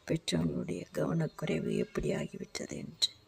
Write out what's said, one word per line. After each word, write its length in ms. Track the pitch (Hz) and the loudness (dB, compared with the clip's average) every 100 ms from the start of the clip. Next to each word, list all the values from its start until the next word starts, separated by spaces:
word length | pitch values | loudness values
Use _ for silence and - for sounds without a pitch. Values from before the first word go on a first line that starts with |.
பெற்றவர்களுடைய 800 | - 160 - 170 165 147 180 165 - | -2 0 2 2 2 0 -2 -4 -4
கவனக்குறைவு 840 | - 151 165 156 - 156 160 - - | -2 2 2 2 0 0 0 2 0
எப்படி 340 | - - 147 | 0 0 0
ஆகிவிட்டது 600 | - - - - - - | 0 -2 -6 -8 -8 -6
என்று. 380 | - - - - - | -6 -8 -2 -2 -2